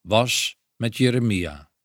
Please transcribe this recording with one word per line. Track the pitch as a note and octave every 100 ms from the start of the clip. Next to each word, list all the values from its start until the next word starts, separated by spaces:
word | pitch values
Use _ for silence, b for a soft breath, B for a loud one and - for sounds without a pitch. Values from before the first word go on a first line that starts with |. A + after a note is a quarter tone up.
was | F2+ G#2+ A#2+ - - - _ -
met | A#2 -
Jeremia. | B2+ B2 A#2+ G2 E2+ D2 D#2 _